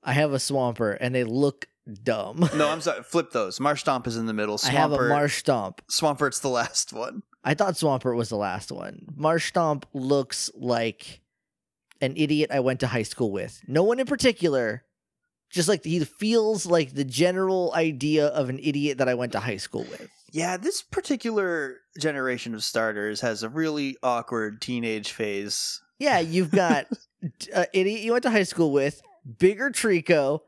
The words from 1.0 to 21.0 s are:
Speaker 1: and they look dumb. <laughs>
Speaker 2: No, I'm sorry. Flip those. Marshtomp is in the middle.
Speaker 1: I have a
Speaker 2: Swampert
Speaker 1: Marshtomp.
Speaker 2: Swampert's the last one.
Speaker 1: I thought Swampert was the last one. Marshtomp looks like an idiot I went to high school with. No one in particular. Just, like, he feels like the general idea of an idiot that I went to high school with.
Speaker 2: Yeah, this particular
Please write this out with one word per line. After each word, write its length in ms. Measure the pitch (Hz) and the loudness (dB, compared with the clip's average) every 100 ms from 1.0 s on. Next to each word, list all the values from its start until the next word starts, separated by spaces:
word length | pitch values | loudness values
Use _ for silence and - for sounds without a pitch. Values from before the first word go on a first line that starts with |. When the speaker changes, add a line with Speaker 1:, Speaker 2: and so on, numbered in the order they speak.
Speaker 1:
and 120 | 123 | -2
they 100 | 127 | 0
look 420 | 117 123 143 - - _ - 101 | 0 0 0 -2 -18 _ -18 -6
dumb. 440 | 117 110 104 127 165 | -2 -2 -4 0 0
<laughs> 40 | 151 | 4
Speaker 2:
No, 120 | 147 | 0
I'm 120 | 160 | 2
sorry. 220 | 160 107 | -2 -4
Flip 300 | 123 170 156 | -2 -2 0
those. 260 | 120 98 - | -2 -2 0
Marshtomp 480 | 139 143 - 131 120 | 0 0 0 0 -2
is 100 | 113 | -4
in 100 | 113 | -2
the 60 | |
middle. 220 | 107 107 104 | -2 -2 0
Speaker 1:
I 40 | 131 | 0
have 220 | 139 156 | 2 2
a 60 | 143 | 2
Speaker 2:
Swampert 120 | 123 | 2
Speaker 1:
Marshtomp. 680 | 143 147 - - 127 95 - _ | 4 2 0 0 0 0 -10 _
Speaker 2:
Swampert's 480 | - 156 139 143 - | 0 0 2 0 0
the 100 | 139 | -2
last 420 | 123 113 - - | 0 0 -2 -4
one. 300 | 113 120 - - _ | -6 -8 -10 -16 _
Speaker 1:
I 120 | 135 | -2
thought 200 | 151 202 | 2 2
Swampert 400 | 170 160 131 127 120 | 2 0 0 0 -2
was 120 | 113 | -2
the 80 | 110 | -2
last 340 | 101 92 - | -2 -4 -8
one. 360 | - - - - 143 | -12 -12 -14 -16 -2
Marshtomp 680 | 156 165 - 185 165 147 - | 2 2 2 0 2 0 -6
looks 580 | 139 131 143 131 - - | -6 2 2 2 -4 -8
like 680 | - 123 117 113 - - - _ _ _ _ _ _ _ _ | -6 0 0 0 -4 -16 -20 _ _ _ _ _ _ _ _
an 140 | 131 135 | -4 0
idiot 340 | 151 151 151 | 2 2 2
I 80 | 135 | 2
went 180 | 127 127 | 2 2
to 60 | 123 | 0
high 160 | 117 | 0
school 300 | 107 - 113 | -2 -2 -2
with. 280 | 98 95 - - | -2 -6 -12 -8
No 160 | 139 | 0
one 160 | 196 240 | 2 2
in 80 | 262 | -2
particular. 760 | 285 254 - 170 135 117 117 _ _ _ _ _ _ _ | 2 2 2 0 2 0 -4 _ _ _ _ _ _ _
Just, 180 | 180 170 | -2 2
like, 140 | 196 | 2
he 160 | 160 170 | 0 -2
feels 640 | 151 - 214 233 220 214 170 | -2 -2 2 4 4 0 2
like 260 | 170 139 | 2 2
the 100 | 135 | -4
general 680 | 139 120 175 185 190 190 175 | -4 2 2 2 0 2 2
idea 520 | - 165 139 147 156 147 | 2 0 0 2 4 4
of 240 | 143 127 | 2 -2
an 80 | 131 | -2
idiot 360 | 156 143 147 131 | -2 0 -2 0
that 100 | 131 | 0
I 60 | |
went 180 | 123 123 | 0 -2
to 80 | 104 | -2
high 160 | 113 98 | -4 -6
school 240 | - 113 117 | -6 -8 -8
with. 200 | - - _ _ | -12 -18 _ _
Speaker 2:
Yeah, 280 | 156 170 185 | -4 -2 -2
this 240 | 262 392 | -4 -6
particular 960 | - 392 | -6 -8